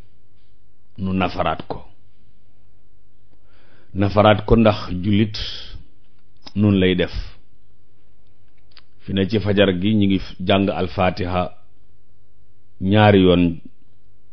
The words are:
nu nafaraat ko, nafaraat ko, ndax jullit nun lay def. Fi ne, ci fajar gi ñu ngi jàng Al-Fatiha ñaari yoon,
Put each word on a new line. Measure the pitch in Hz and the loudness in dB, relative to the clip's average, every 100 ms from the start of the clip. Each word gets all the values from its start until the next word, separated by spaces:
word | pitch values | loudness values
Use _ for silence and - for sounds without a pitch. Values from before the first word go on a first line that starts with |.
| - - - - - - - - - - | -10 -10 -10 -10 -10 -10 -10 -10 -10 -6
nu | 95 | -2
nafaraat | 92 90 87 82 78 - | 0 0 0 -2 -2 -6
ko, | - - - - - - - - - - - - - - - - - - - - - - | -8 -8 -12 -12 -12 -12 -12 -12 -12 -12 -12 -12 -12 -10 -10 -10 -10 -12 -12 -12 -12 -8
nafaraat | 95 101 104 107 104 | 0 2 6 6 6
ko, | - 113 | 6 6
ndax | 110 104 - 90 | 6 4 -2 -2
jullit | 101 101 110 - - - - - - - - - - - - | 2 2 2 0 -6 -8 -8 -10 -10 -12 -10 -10 -10 -10 -6
nun | 101 104 98 | 2 4 6
lay | 92 | 4
def. | 90 82 - - - - - - - - - - - - - - - - - - - | 4 0 -2 -8 -10 -12 -12 -12 -12 -12 -10 -10 -12 -12 -10 -10 -10 -10 -12 -12 -10
Fi | - | -2
ne, | 95 95 | 0 2
ci | 110 | 2
fajar | 101 101 95 90 | 4 4 4 4
gi | 101 | 2
ñu | 107 98 | 4 4
ngi | 95 - - | 2 0 -4
jàng | 92 98 95 | 2 4 4
Al-Fatiha | 78 92 101 92 - 90 90 90 - - - - - - - - - - - - - | 0 -2 2 2 2 -2 -2 -2 -6 -10 -12 -12 -10 -10 -10 -10 -10 -12 -12 -10 -4
ñaari | 95 107 107 98 | 2 8 8 10
yoon, | 92 87 87 80 - - - - - - - | 8 6 4 0 -8 -10 -10 -10 -10 -10 -10